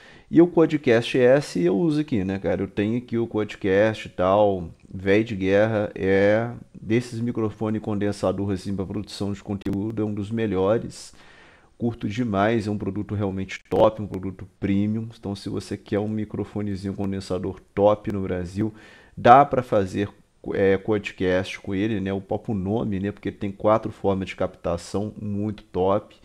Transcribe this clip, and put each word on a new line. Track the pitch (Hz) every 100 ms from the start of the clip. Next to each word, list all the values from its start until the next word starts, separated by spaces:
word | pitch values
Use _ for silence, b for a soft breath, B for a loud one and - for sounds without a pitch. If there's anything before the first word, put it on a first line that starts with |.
| B B B
E | 151
o | 175
Quadcast | 170 160 151 131 113 120 139
S | 123 139 143 180
eu | 175 190
uso | 170 151
aqui, | 151 107
né, | 92 95
cara? | 90 92
Eu | 98
tenho | - 104 123
aqui | 123 117
o | 117
Quadcast | 107 104 - 98 95 110 110 -
e |
tal, | - 92 101 104 95 85 - -
véi | 95 95 104 113
de | 101
guerra, | 92 101 110 107 104
é | - 92 98 101 107 120 120 -
desses | - 90 113 123 117
microfone | 117 120 110 101 110 107
condensador, | - 104 101 101 95 95 101
assim, | 95 101
pra | 98 92
produção | 107 98 - 101
de | 98
conteúdo, | - 101 98 101 107 110
é | 107
um |
dos | 104 101
melhores. | 113 113 92 95 113 - - - B B B B B B -
Curto | 120 113 113
demais, | 104 123 98 104 117 101
é |
um | 104
produto | 101 98 104
realmente | 104 101 95 98 - -
top, | - 110 110
um | 101
produto | 95 92 90 95 _
premium. | 98 98 104 110 113 -
Então, | 98 101
se | -
você | 107 - 104
quer | - 104
um | 107
microfonezinho | 110 104 104 101 104 104 95 98
condensador | 98 98 95 98 92 98 92 - -
top | 101 104 -
no | 101
Brasil, | 95 92 87 95 110 110 B B B -
dá | 110 131
pra | 143 131
fazer, | 120 107 95 98 101 - _ _ -
é, | 95 98 95
podcast | 104 107 98 - 92 92 98 -
com | - 98
ele, | 107 104
né? | 95
O | 98
próprio | 98 107 - 104
nome, | 92 110 123 98
né? | 101
Porque | - 101
tem | 98 104
quatro | 98 107 110 117
formas | - 98 95 92
de | -
captação, | 92 - 85 85 - 98 107 -
muito | 104 101 107 101
top. | - - 92 104 - -